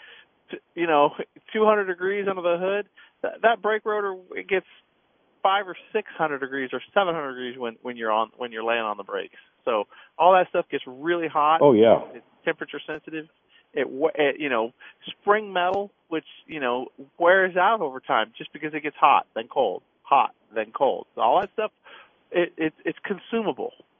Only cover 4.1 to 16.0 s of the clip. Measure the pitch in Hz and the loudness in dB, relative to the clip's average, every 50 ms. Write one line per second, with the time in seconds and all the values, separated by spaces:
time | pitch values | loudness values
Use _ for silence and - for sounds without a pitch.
4.1 | 190 185 185 180 - 190 185 185 196 185 - _ - _ _ _ _ _ _ _ | -8 -10 -14 -14 -12 -12 -6 -2 -2 -2 -2 _ -12 _ _ _ _ _ _ _
5.1 | _ _ _ _ _ _ - 196 190 202 202 180 170 - - - - 220 208 - | _ _ _ _ _ _ 0 2 2 0 -2 -6 -12 -16 -10 -6 -4 -4 -4 -6
6.1 | - - 165 156 143 131 135 127 135 139 131 123 - - - - - 202 196 180 | -4 -4 -2 -2 -2 -4 -6 -6 -6 -6 -6 -6 -8 -8 -8 -2 0 0 0 0
7.1 | 165 165 147 135 127 127 127 123 120 131 123 117 113 - - 123 120 120 113 110 | -2 -4 -6 -8 -8 -10 -10 -10 -8 -8 -8 -8 -8 -10 -12 -12 -10 -6 -2 0
8.1 | 107 110 113 110 _ - 127 120 113 110 113 117 117 117 113 107 104 101 98 104 | 0 0 0 -2 _ -10 -12 -10 -8 -6 -2 -2 0 0 -2 -4 -6 -8 -8 -8
9.1 | 104 95 92 - - - - _ _ _ - 131 117 107 101 - - - - _ | -8 -8 -8 -10 -14 -20 -20 _ _ _ -4 -2 -2 -2 -2 -4 -10 -20 -20 _
10.1 | _ - 160 180 190 185 180 - - 180 165 _ 143 139 - 135 127 131 147 170 | _ 2 6 6 6 6 4 2 -2 -4 -4 _ -6 -8 -8 -10 -14 -6 -4 -2
11.1 | 175 170 165 151 139 160 185 202 214 220 151 147 123 104 110 113 95 - - - | -2 -2 -2 -2 0 2 2 2 4 6 6 6 8 8 8 8 8 6 4 -2
12.1 | - 120 - _ _ _ - - 160 - 156 - - 147 - - 156 156 - 156 | -16 -20 -20 _ _ _ -6 -6 -6 -6 -8 -12 -12 -12 -12 -12 -12 -12 -12 -12
13.1 | 156 156 156 160 _ _ _ _ _ _ _ _ - 151 127 127 127 131 151 160 | -12 -12 -12 -14 _ _ _ _ _ _ _ _ -4 -4 -4 -4 -2 -2 -2 0
14.1 | - 156 151 139 - - 151 143 127 113 113 120 - - - - - _ - - | 2 2 0 0 0 -2 -2 -2 0 0 -2 -4 -6 -12 -20 -20 -20 _ -20 -20
15.1 | - _ - 202 208 214 214 202 190 180 175 180 190 202 202 202 _ _ | -20 _ 0 2 2 2 0 -4 -2 0 0 0 0 -2 -4 -6 _ _